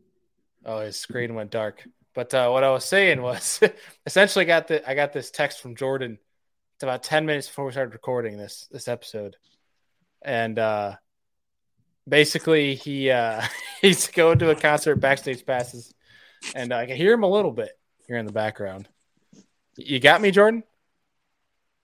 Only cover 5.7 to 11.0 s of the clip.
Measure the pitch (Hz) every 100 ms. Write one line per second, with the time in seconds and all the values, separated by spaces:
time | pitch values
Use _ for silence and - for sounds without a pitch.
5.7 | 117 135 135 127 143 _ _ _ _ _
6.7 | _ 131 127 - 156 156 143 - - 139
7.7 | 131 127 113 - 123 113 104 101 - -
8.7 | 131 - 117 - 107 101 - _ _ _
9.7 | _ _ _ _ _ 143 120 113 110 110
10.7 | 104 101 101